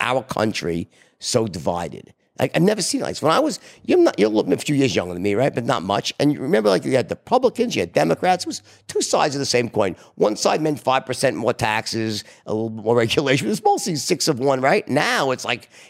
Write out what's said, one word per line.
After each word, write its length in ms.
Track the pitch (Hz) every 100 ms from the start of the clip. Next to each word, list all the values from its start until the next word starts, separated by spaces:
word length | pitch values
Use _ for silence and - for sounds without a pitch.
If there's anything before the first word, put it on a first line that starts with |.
our 220 | 117 131
country, 640 | - - 110 - 85 85 85 _ _ -
so 280 | - 120 110
divided. 640 | 87 82 87 107 - - _ _ -
Like, 120 | - 156
I've 80 |
never 180 | 185 208
seen 200 | - 139
it 20 |
like 80 | 147
this. 100 | -
When 100 | 147
I 80 | 170
was, 200 | 302 190 - - -
you're 140 | 359
not, 180 | 339 -
you're 100 | 208
a 60 |
little, 180 | 107 -
a 60 | -
few 160 | - 139
years 200 | 135 98
younger 180 | 90
than 80 | 87
me, 140 | 101 101
right? 180 | 143
But 120 | 131 120
not 180 | 113
much. 300 | 95 107 - -
And 140 | 147
you 60 | 143
remember, 280 | 135 220 208
like, 140 | 180
you 120 | 139 127
had 120 | 90
Republicans, 640 | 85 - 254 254 - 240 123
you 60 |
had 120 | 85
Democrats. 500 | - - - 180 180
It 40 | 330
was 160 | - _ - -
two 140 | 427
sides 320 | - 285 156 139
of 40 |
the 60 | 131
same 240 | 123 117
coin. 260 | 107 98 - - -
One 200 | 208 -
side 240 | - 180
meant 200 | 156 139
five 260 | - 131 131
percent 320 | 123 135 85
more 160 | 117
taxes, 720 | - 110 110 - 113 110 104 - - -
a 60 |
little 180 | 107 113
more 240 | 110 107 120
regulation. 540 | 117 - 135 135 135
It's 120 | 214
mostly 320 | 403 381 226 147
six 300 | - 165 170
of 120 | 123
one, 220 | 139 131
right? 260 | 135 196 -
Now 400 | 135 233 240 135
it's 160 | 127 110
like, 240 | 120 - -